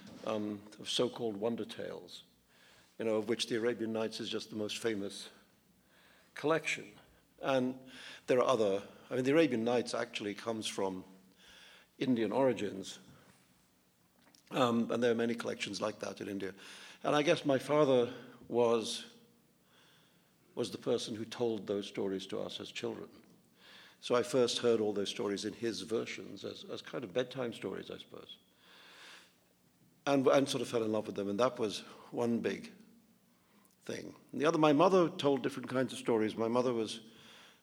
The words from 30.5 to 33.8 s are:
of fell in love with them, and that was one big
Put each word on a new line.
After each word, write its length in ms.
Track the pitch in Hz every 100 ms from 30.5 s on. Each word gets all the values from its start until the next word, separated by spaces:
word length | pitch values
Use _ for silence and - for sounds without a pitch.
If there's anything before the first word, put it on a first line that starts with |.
| 135
of 40 | 117
fell 160 | 120
in 80 | 110
love 140 | 107 107
with 100 | 98
them, 140 | 101
and 100 | 101
that 200 | 123 123
was 240 | 110 92 - - -
one 300 | 139 120 117
big 320 | 98 - - - - - _ _ _ _ _ _ _ _